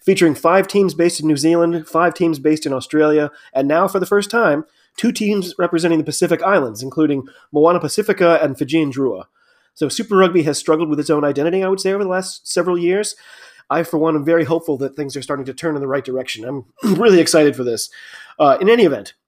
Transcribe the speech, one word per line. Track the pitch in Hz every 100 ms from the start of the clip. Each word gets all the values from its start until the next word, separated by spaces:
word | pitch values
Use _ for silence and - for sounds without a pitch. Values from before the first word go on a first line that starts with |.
featuring | - 190 170 135
five | 165 185 190
teams | 202 190
based | 156 170 165
in | 156
New | 147
Zealand, | 156 170 170 170 156
five | 160 175
teams | 165 170 151
based | 143 156
in | 156
Australia, | 131 - 151 151 151 147 - -
and | 135 139
now, | 156 190
for | 196
the | 185
first | 202 202
time, | 233 208 147 160 _ _ -
two | 233
teams | 240 214 208 180 -
representing | 175 170 170 165
the |
Pacific | 151 - 175 170
Islands, | 175 196 131 107
including | 131 143 156 139 123 _ _
Moana | 147 160 175
Pacifica | 156 - 202 202 175 160
and | 147 131
Fijian | 139 160 147
Drua. | 127 131 95 - _ _ _ _
So | _ 143
Super | - 214 196
Rugby | 185 175
has | 147 143
struggled | - 160 165
with | 147
its | 147
own | 151
identity, | 147 139 156 185
I | 190
would | 190
say, | 190
over | 196
the | 196
last | 185 185 - -
several | - 175 175
years. | 170 190 208 - - - - _ _
I, | 147
for | 165 160
one, | 160
am | 156
very | 143 170
hopeful | 147 165 165 139
that | 135
things | 135 143 139
are |
starting | 127 143 131
to |
turn | 131 165
in | 147
the | 139
right | 135
direction. | 131 131 123 110
I'm | 113 139 - _
<clears throat> | 226 180
really | 226 185
excited | 156 165 147 127
for |
this. | 123 113 - - - - - -
Uh, | 143 131
in | 190
any | 240
event | 190 123 98 _